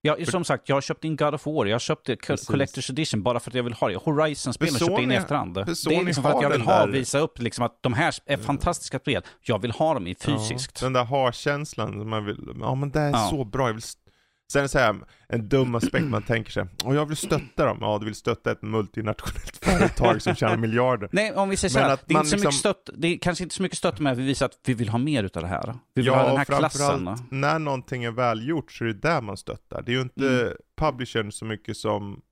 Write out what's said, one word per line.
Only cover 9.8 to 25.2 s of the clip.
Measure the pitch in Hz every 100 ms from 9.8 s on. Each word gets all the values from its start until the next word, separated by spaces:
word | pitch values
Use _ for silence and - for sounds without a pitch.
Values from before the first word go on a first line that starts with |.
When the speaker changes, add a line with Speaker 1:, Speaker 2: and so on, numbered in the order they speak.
| 160
Speaker 1:
dem | 143 90
i |
Speaker 2:
Ja, | - - -
Speaker 1:
fysiskt. | 107 123 131 -
Speaker 2:
den | 127
där | 127
ha-känslan | 117 139 127 110 - 143 147 - 107
som | 104 107
man | 110
vill, | 104 - - -
"Ja, | 117
men | 131 143
det | 147
är | 147
Speaker 1:
Ja. | 123 104
Speaker 2:
så | 143
bra, | 113 123 127
jag |
vill | 110
s-," | - - _ _ _ _ _
Sen | 139 139
så | 147
här, | 120 98 - _ _
en | 120 104
dum | 135 127
aspekt | 117 - 135
man | 160 107
tänker | - 117 107
sig, | - 98 -
"Och | 113
jag | 139 151
vill | 151
stötta | - 156 135 -
dem." | 143 98
Ja, | 107 104
du |
vill | 107
stötta | 104 - 113 -
ett | 113
multinationellt | 107 110 101 - 107 110 - - - -
<laughs> |
företag | - 185 180 - 120 110
som | -
tjänar | - 113 110
miljarder. | 113 113 127 123 98
Speaker 1:
Nej, | 185 214
om | - 196
vi | 190
säger | 190
så | 233
Speaker 2:
Men | 170
Speaker 1:
här, |
Speaker 2:
att | 135 -
Speaker 1:
det |
är |
Speaker 2:
man | 156
Speaker 1:
inte | 151
så | 202
mycket |
Speaker 2:
liksom | 196 139
Speaker 1:
stött, | 208 185 -
det | - 165
är | 170
kanske | 175 170
inte | 180 -
så |
mycket | 190 -
stött | 185 -
med | 147
att | 123
vi | 131
visar | 135 131
att | -
vi | -
vill | 117 113
ha | 113
mer | 139 143